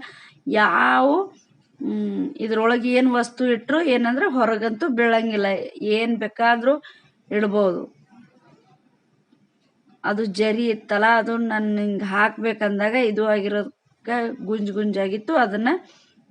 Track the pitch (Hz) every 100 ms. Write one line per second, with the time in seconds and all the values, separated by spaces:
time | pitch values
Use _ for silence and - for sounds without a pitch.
0 | - - - _ 277 214 208 - - 254
1 | 269 339 392 - _ _ _ _ 202 214
2 | 208 196 185 - 220 220 226 247 247 247
3 | 254 240 240 - 254 226 - 311 320 247
4 | 240 254 392 254 220 214 226 214 330 233
5 | 233 226 226 208 196 190 - - 208 214
6 | 233 220 208 - 233 240 247 294 - -
7 | _ _ _ 208 214 208 196 170 - _
8 | _ - - _ _ _ 762 740 _ _
9 | _ _ _ _ _ _ _ _ _ _
10 | - 208 220 185 220 220 233 214 - 208
11 | 220 233 226 233 226 214 214 208 208 196
12 | 196 202 214 214 226 214 208 202 214 247
13 | 233 208 214 214 202 208 190 _ _ _
14 | 226 240 233 - 185 214 202 196 214 196
15 | 196 214 254 320 220 208 240 359 - _
16 | _ _ _